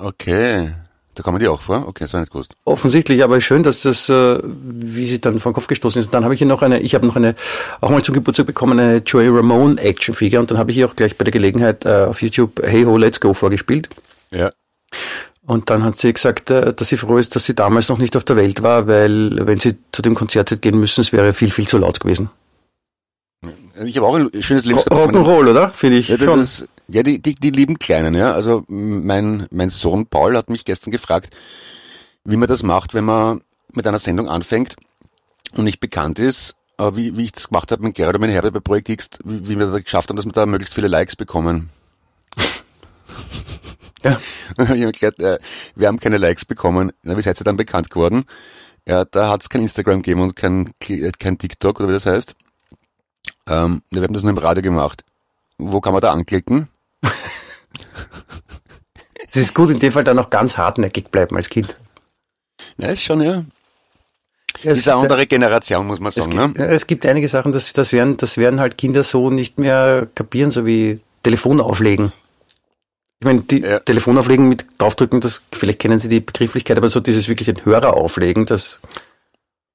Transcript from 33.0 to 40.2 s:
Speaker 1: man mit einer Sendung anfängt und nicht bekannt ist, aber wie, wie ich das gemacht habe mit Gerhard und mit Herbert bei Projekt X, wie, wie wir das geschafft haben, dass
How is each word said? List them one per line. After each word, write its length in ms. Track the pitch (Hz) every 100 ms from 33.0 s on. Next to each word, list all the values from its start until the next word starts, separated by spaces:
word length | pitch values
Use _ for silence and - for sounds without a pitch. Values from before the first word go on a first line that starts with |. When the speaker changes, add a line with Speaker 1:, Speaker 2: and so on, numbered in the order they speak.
| 107
Speaker 1:
man 360 | 110 113 113 - _ _
mit 140 | - 107
einer 100 | 104
Sendung 320 | - 90 90
anfängt 460 | 85 87 113 131 - _ _ _ _ _ _ - -
und 80 |
nicht 160 | 107 -
bekannt 400 | - - 78 78
ist, 360 | 127 - - - _ -
aber 180 | 104 101
wie, 200 | 117 98
wie 60 |
ich 80 | 117
das 160 | - -
gemacht 240 | 87 -
habe 100 | 110
mit 140 | 110 -
Gerhard 200 | 85 101
und 60 |
mit 80 | 110
Herbert 240 | 95 101
bei 60 | 98
Projekt 300 | 95 101 107
X, 200 | 110 - -
wie, 240 | 101 107 98
wie 80 | 101
wir 100 | 101
das 120 | 98
geschafft 260 | - 92 -
haben, 80 |
dass 80 | 104